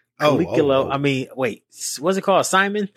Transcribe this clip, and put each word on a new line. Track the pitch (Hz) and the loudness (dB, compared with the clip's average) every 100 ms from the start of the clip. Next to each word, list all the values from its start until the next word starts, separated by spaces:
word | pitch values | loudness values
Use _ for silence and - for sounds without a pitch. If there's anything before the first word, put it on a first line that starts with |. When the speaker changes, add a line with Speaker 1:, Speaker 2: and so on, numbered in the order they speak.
| _ - | _ -2
Speaker 1:
Oh, | 151 143 | 0 2
Speaker 2:
Caligula. | 175 - 143 135 | 0 0 2 2
Speaker 1:
oh, | 135 | 0
oh. | |
Speaker 2:
I | 139 | -2
mean, | 143 131 127 123 | -2 -2 -4 -6
wait, | 127 98 _ | -6 -6 _
s-, | - - - | -14 -12 -4
what's | 156 190 | -2 -2
it | |
called? | 185 180 131 | 2 2 4
Simon? | 185 202 208 202 | 2 2 -2 -4